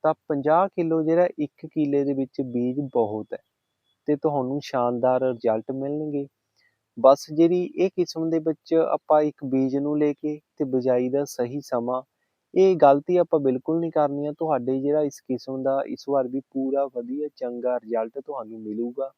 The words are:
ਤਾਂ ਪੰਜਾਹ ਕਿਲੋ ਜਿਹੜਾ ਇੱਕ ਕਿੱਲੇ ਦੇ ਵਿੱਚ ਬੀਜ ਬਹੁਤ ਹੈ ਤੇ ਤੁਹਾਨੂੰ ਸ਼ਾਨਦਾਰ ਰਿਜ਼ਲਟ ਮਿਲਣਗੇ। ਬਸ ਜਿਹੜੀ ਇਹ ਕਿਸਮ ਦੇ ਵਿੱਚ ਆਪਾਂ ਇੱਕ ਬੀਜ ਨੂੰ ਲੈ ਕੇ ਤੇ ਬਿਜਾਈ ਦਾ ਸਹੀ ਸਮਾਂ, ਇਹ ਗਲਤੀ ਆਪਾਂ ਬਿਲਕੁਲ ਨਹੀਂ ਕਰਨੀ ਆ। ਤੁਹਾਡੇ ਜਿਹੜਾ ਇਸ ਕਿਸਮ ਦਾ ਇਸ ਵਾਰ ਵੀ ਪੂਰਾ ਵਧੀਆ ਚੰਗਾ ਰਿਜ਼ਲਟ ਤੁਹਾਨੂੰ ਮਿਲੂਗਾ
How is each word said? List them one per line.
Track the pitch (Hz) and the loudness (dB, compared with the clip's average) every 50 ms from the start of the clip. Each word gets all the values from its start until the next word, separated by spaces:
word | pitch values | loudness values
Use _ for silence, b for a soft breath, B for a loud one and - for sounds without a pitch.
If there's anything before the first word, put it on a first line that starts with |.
| - | 0
ਤਾਂ | 156 156 _ _ _ | 0 -2 _ _ _
ਪੰਜਾਹ | 156 143 135 151 156 170 190 196 | -4 -2 2 2 4 4 4 2
ਕਿਲੋ | _ - 170 160 160 160 156 | _ -4 -2 0 0 0 2
ਜਿਹੜਾ | 156 165 170 180 180 - - | 2 4 4 2 2 0 -4
ਇੱਕ | 151 143 _ _ - | -6 -6 _ _ -20
ਕਿੱਲੇ | 160 _ 165 151 143 143 143 139 | -8 _ -2 0 2 2 0 2
ਦੇ | 139 139 | 0 0
ਵਿੱਚ | 135 135 127 _ - 135 | -2 -4 -4 _ -8 -6
ਬੀਜ | 127 120 123 120 123 127 139 143 131 - | -4 -2 -2 -2 0 -2 -4 -6 -2 0
ਬਹੁਤ | 123 113 104 107 107 104 _ - | 0 0 0 -2 -6 -6 _ -12
ਹੈ | - _ _ _ _ _ _ _ _ _ _ _ _ _ - | -14 _ _ _ _ _ _ _ _ _ _ _ _ _ -2
ਤੇ | 147 | -2
ਤੁਹਾਨੂੰ | 143 - 160 143 143 127 127 135 147 143 | 0 0 -2 0 0 -2 -2 -4 -6 -8
ਸ਼ਾਨਦਾਰ | - - 131 120 123 123 120 120 127 127 127 | -4 -2 0 0 0 0 2 2 2 2 2
ਰਿਜ਼ਲਟ | 131 131 127 113 113 117 110 110 110 - 131 | 2 0 -2 0 0 0 0 0 -2 -6 -8
ਮਿਲਣਗੇ। | 135 135 143 147 151 156 151 147 143 139 139 _ _ _ _ _ _ _ _ _ _ _ _ _ - | -6 -4 -6 -4 -4 -6 -4 -4 -4 -6 -6 _ _ _ _ _ _ _ _ _ _ _ _ _ 4
ਬਸ | 117 135 135 - - - | 6 6 6 6 2 -8
ਜਿਹੜੀ | 156 151 165 170 180 180 180 - - | 2 4 4 4 4 2 -2 -4 -2
ਇਹ | - 180 190 | -2 -2 0
ਕਿਸਮ | _ - 175 - - 165 160 165 | _ -2 -2 -2 -2 -4 -2 0
ਦੇ | 160 160 | -2 0
ਵਿੱਚ | 156 165 156 _ _ - 165 | 0 -2 -4 _ _ 0 2
ਆਪਾਂ | 165 160 - 151 143 _ - 156 151 | 2 2 2 0 -4 _ 4 4 4
ਇੱਕ | 151 151 147 _ 147 | 4 2 -2 _ -6
ਬੀਜ | 135 131 131 135 131 127 139 | -2 0 2 2 2 0 -2
ਨੂੰ | 143 147 151 147 | -2 0 0 2
ਲੈ | 151 147 147 | 2 2 0
ਕੇ | _ - 151 151 151 _ _ _ _ | _ -4 -6 -6 -6 _ _ _ _
ਤੇ | 151 | -4
ਬਿਜਾਈ | 135 127 131 123 127 123 123 127 127 | 0 0 0 2 2 2 2 2 0
ਦਾ | 127 139 143 | 0 -2 -2
ਸਹੀ | 139 - - 123 120 127 147 | -2 -4 -4 -4 -4 -4 -8
ਸਮਾਂ, | 143 - 131 120 117 120 127 131 131 _ _ _ _ _ _ _ _ _ - | -8 -4 -4 -4 -2 -2 -4 -6 -6 _ _ _ _ _ _ _ _ _ 2
ਇਹ | 185 190 196 185 | 4 4 4 6
ਗਲਤੀ | 160 147 143 139 143 143 - 180 180 | 6 8 6 6 6 2 0 2 2
ਆਪਾਂ | 175 170 - 156 | 2 2 0 0
ਬਿਲਕੁਲ | 139 135 127 131 - - 160 165 | 2 2 0 0 -2 -2 -2 -2
ਨਹੀਂ | 170 165 | -2 -2
ਕਰਨੀ | 160 160 147 143 143 143 147 147 | 0 0 0 0 0 -4 -6 -6
ਆ। | |
ਤੁਹਾਡੇ | 147 _ 165 156 151 127 120 127 131 135 | -6 _ -2 -2 -2 -2 0 -2 -4 -2
ਜਿਹੜਾ | 135 143 147 151 | 0 0 0 2
ਇਸ | 151 147 - - | 0 -2 -4 -8
ਕਿਸਮ | _ _ 131 120 - - 131 131 131 | _ _ -6 -6 -6 -8 -8 -4 -2
ਦਾ | 135 135 139 - - | -2 -2 -2 -4 -6
ਇਸ | 123 - - - | -10 -12 -6 -2
ਵਾਰ | 139 139 131 123 | 0 0 0 -2
ਵੀ | 127 139 | -4 -8
ਪੂਰਾ | - _ _ 135 135 135 135 139 139 135 | -8 _ _ -4 -2 -2 0 -2 -2 -2
ਵਧੀਆ | 127 123 120 120 131 143 151 147 _ | _ -10 -8 -8 -6 -6 -8 -8 _
ਚੰਗਾ | - 131 123 120 120 120 123 123 120 | -8 -10 -8 -8 -4 -4 -2 -2 -2
ਰਿਜ਼ਲਟ | 113 110 117 110 113 117 _ 139 | -4 -4 -4 -4 -4 -4 _ -12
ਤੁਹਾਨੂੰ | 131 - 143 135 113 107 113 113 | -12 -10 -10 -10 -10 -10 -14 -12
ਮਿਲੂਗਾ | 110 107 107 110 120 120 123 135 135 135 _ | -10 -8 -6 -6 -6 -6 -6 -8 -8 -8 _